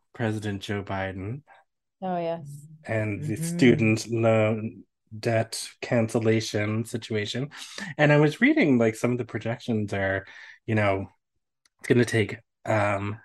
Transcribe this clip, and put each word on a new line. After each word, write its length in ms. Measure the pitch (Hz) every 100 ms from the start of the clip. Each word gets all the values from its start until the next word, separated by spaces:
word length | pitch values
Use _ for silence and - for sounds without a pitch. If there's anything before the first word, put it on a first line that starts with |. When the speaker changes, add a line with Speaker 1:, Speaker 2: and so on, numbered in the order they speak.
| _
Speaker 1:
President 480 | - 117 107 104 98
Joe 200 | - 101
Biden 600 | 95 98 95 95 98 135 - - _ _ _ _
Speaker 2:
Oh, 160 | 185 180
yes. 300 | 165 165 - - - - -
Speaker 1:
and 360 | 113 107 101
the 120 | 101
Speaker 3:
Mm-hmm. 100 | 107
Speaker 1:
student 680 | 165 170 135 113 110 110 -
loan 720 | 113 113 110 107 110 110 101 - _ _ 107
debt 420 | 120 113 113 - - -
cancellation 1000 | - 123 113 120 110 110 110 107 104 110 117
situation. 640 | 120 - 107 104 117 143 - - - 202 147
And 120 | 147
I 40 | 147
was 240 | 151 -
reading, 380 | 254 320 185 127
like, 160 | 117 110
some 160 | 123
of 60 | 123
the 60 |
projections 680 | 117 113 113 117 - 110 104
are, 340 | 101 98 98 - - - - -
you 80 |
know, 340 | 110 104 95 98 _ _ _ _ _ _ _
it's 40 | -
gonna 160 | 120 117
take, 320 | 113 104 - _ _
um, 560 | - 110 104 101 101 110